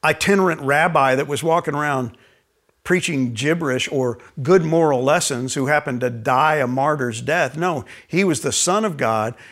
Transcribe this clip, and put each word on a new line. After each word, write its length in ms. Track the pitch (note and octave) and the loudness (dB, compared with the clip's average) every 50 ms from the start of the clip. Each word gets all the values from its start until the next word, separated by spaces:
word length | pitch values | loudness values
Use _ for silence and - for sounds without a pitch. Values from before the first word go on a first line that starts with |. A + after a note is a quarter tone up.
| - | 2
itinerant 560 | D#3 D3+ - - - G3+ G3 F#3+ F#3 D#3+ E3 | 0 0 0 2 2 4 4 4 2 0 -2
rabbi 560 | D3 C3+ C#3+ D3 D#3+ F3 E3 D#3 C3+ C3 C3 | -2 0 2 2 2 4 4 4 4 4 2
that 100 | C3 D3 | 2 0
was 160 | C#3 C#3+ C3 D3+ | -2 -4 -4 0
walking 320 | D#3+ D#3+ F3 E3 - C#3+ | 0 0 0 0 -2 -4
around 420 | D3 D3 D3 C#3 C3 B2+ A2+ - _ _ _ _ _ _ _ _ _ _ _ _ _ _ | -2 -2 -2 -2 -2 -4 -6 -8 _ _ _ _ _ _ _ _ _ _ _ _ _ _
preaching 480 | - F3+ F3+ - - E3+ C3+ C3 A#2+ A#2 | 0 0 0 0 -2 -2 -2 -2 -2 -2
gibberish 560 | G#2 C3 D3 E3 E3+ E3 C#3+ B2+ B2+ - - | -2 -2 0 0 0 0 -2 -2 -2 -4 -2
or 280 | - C#3 C3 B2 A#2 - - - _ - C3 | -2 -2 -2 -2 -4 -6 -12 -18 _ -8 0
good 200 | C#3 F3+ F#3+ D#3+ | 4 4 4 4
moral 400 | D#3+ D#3+ E3 E3 D#3 C#3 B2 B2+ | 4 2 4 4 4 2 2 2
lessons 520 | C3+ D3+ F3 - - C#3 A#2+ B2+ C3 - | 2 2 2 0 -2 -4 -4 -6 -6 -4
who 120 | D3 C3+ | -4 0
happened 360 | C3+ D3+ D3 D3 D3 C3 B2 A#2+ | 2 2 0 0 -2 -6 -2 -4
to 80 | B2 | -4
die 460 | A#2+ A#2 A2 C#3 C3 C3 D3 D#3 D#3 | -4 -4 -2 0 2 2 4 2 2
a 100 | D3+ C3+ | 2 0
martyr's 560 | A#2+ B2+ C3 C#3 D3+ D3+ C#3 B2+ B2 A2+ A2+ A#2+ | -2 -2 0 0 0 0 0 -2 -4 -6 -6 -4
death. 340 | C3 D3+ F3 C#3+ C3 - | -2 0 0 0 -2 -2
No, 300 | D3+ E3+ F#3 E3+ C3+ G#2+ - - - - | -4 -4 -2 -4 -4 -8 -10 -18 -20 -14
he 180 | _ - E3+ G3 | _ -2 0 2
was 180 | F#3+ D#3 C#3 - | 2 0 -2 -2
the 100 | C#3+ A2 | -4 -2
Son 320 | - - F3 F3+ G#3 A3 | -2 0 0 0 0 0
of 140 | G#3+ D#3+ C#3 | -2 -4 -2
God 360 | C3+ A2+ A2+ A2 G#2+ A2 A#2+ - - - | -2 0 0 0 -2 -4 -6 -10 -18 -20